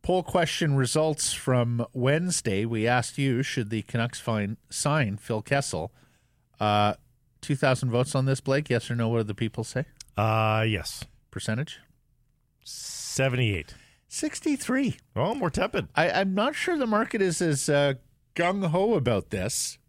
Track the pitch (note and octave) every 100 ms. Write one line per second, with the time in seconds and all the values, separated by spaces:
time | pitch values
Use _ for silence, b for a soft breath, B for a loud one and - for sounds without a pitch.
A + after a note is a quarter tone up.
0 | - F#3 E3+ F#3 D#3+ - D#3+ C#3 B2+ D#3
1 | D#3 D3 - - - B2+ A#2+ A#2 A#2 C3
2 | B2 D#3 F3+ E3+ - G2 A2+ A2+ A2+ B2
3 | A#2+ - C#3 A#2+ C3+ - G#2 A2 - A#2+
4 | A#2+ - - A2 G2+ A2+ _ - D3 D3+
5 | A#2 G2 - A2 - C#3 C3+ E2+ E2 b
6 | b b b b b _ G#2+ G#2 G#2 -
7 | _ _ _ _ - C#3 C#3 B2+ B2+ A#2
8 | B2+ C#3 C3+ C3+ - C3+ D3+ A#2+ - A#2+
9 | A2+ A#2 G#2 G2+ A2+ - A2+ B2+ - _
10 | - - A2 A2 A2 A2 A2+ G#2 - -
11 | - - _ - - A2+ D#3 - _ _
12 | _ _ _ _ _ _ - - - -
13 | - - C3+ B2 A#2 F#2 D2 - b b
14 | b - D4+ - E4 C#4 - B3+ C4+ -
15 | _ - D#3 C4+ F3+ D#3+ C#4+ - E2+ -
16 | D#3+ - G3 F#3+ A#3+ D4+ - E4+ B3 G#3+
17 | A3+ A#3 F#3+ D#3+ F3 C#3 - C#3+ C#3+ C3+
18 | _ _ _ - E3+ G3 F#3 E3+ G3+ G#3
19 | A#2+ G#2 - G2 F#2 - - -